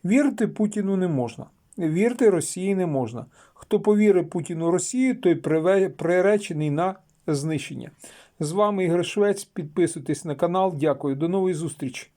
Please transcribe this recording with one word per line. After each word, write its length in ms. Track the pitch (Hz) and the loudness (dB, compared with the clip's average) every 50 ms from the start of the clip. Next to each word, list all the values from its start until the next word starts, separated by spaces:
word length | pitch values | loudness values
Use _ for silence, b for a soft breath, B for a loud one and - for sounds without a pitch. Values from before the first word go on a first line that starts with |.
| - | 0
Вірити 420 | 175 214 269 294 277 214 - 226 | 4 2 4 4 2 0 0 -2
Путіну 500 | 208 - - 214 208 214 214 196 196 196 | -2 0 -2 -2 -2 -2 -2 -2 0 0
не 100 | 190 185 | 0 0
можна. 380 | 180 156 131 123 117 - - - - _ _ _ _ - | 0 0 -2 -2 -4 -6 -14 -18 -18 _ _ _ _ -8
Вірити 520 | - 175 156 156 175 208 240 247 240 254 214 | -4 -2 0 2 2 2 0 2 4 4 4
Росії 460 | 185 165 - - - 180 185 196 196 | 4 4 0 -4 -6 -4 -2 -2 0
не 100 | 190 185 | 0 0
можна. 400 | 165 147 135 123 113 117 117 - b b b b b b | 0 0 -2 -2 -4 -6 -12 -14 b b b b b b
Хто 260 | - - _ - 202 | -20 -4 _ -2 2
повірить 500 | 202 214 214 208 214 208 190 180 165 156 | 4 4 4 6 6 6 6 4 2 -2
Путіну, 420 | - 180 143 - 175 160 165 170 | -6 -6 -6 -6 -6 -2 0 2
Росії, 420 | 180 180 180 - - 254 262 262 247 | 2 0 0 -2 -2 0 0 0 0
той 220 | - - 180 165 | 2 2 2 2
приве-, 540 | - - 156 156 160 156 180 196 196 190 180 | 2 0 0 0 2 2 4 4 4 2 0
приречений 800 | - - 160 165 175 180 180 196 214 208 208 - 175 147 151 151 | -4 -4 -2 2 2 4 4 4 2 2 0 -4 -4 -2 -2 -2
на 260 | 143 151 175 190 190 - _ _ _ _ _ | 0 0 -2 -2 -4 -8 _ _ _ _ _
знищення. 640 | - 156 139 143 160 156 143 - - 139 127 120 - _ B B B B B B B B _ | -2 -2 -2 -2 -2 -4 -4 -4 -6 -12 -12 -12 -14 _ B B B B B B B B _
З 120 | 160 147 | -6 -4
вами 340 | 165 202 208 208 208 190 185 | 0 2 2 2 2 0 0
Ігор 200 | 170 170 175 175 | 2 2 0 0
Швець. 380 | 170 - 208 202 202 196 202 - | -2 0 2 2 2 2 -2 -6
Підписуйтесь 840 | _ _ - 160 151 - - 170 156 - 165 131 - 151 - - | _ _ -10 -10 -6 0 0 0 0 0 -6 -6 -6 -6 -4 -4
на 100 | 165 143 | -8 -2
канал. 380 | 135 175 175 175 190 190 190 170 | -2 -2 0 2 0 0 0 0
Дякую. 380 | 143 143 160 185 - - 143 135 | 0 0 0 0 0 -2 -4 -2
До 140 | 135 160 170 | -2 -2 -2
нової 260 | 185 196 190 185 180 | 0 0 0 0 -2
зустрічі. 560 | 151 165 151 - - 143 127 - - - _ _ | -2 -4 -8 -8 -8 -10 -10 -10 -12 -18 _ _